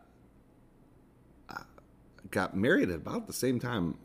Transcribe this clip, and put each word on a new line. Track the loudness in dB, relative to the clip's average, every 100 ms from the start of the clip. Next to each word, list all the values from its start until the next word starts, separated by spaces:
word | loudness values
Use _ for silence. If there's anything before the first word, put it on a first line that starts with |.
| -16 -20 -20 -20 -20 -20 -20 -20 -20 -20 -20 -20 -20 -20 -14
uh, | -14 -14 -20 -20 -20 -20 -20 -4
got | -2 0 2
married | 4 4 2
at | -2
about | -4 -6 -6
the |
same | -2 0 0
time | 0 0 0 -2